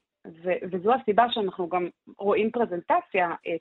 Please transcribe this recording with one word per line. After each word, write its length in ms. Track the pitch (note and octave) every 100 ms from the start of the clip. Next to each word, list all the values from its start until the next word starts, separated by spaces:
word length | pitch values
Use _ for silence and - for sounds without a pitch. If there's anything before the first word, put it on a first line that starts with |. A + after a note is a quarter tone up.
| _ _ G3
ו-, 320 | E3 F3 E3 F#3
וזו 240 | F#3 G3
הסיבה 320 | B3+ B3 G3+ A#3+
שאנחנו 380 | A#3 G3 F#3 F3
גם 200 | F3+ F3 - - -
רואים 320 | G3 G#3 G#3+
פרזנטציה, 800 | A#3+ G#3+ F3 - E4+ - G3 F3 - -
אה, 100 | E3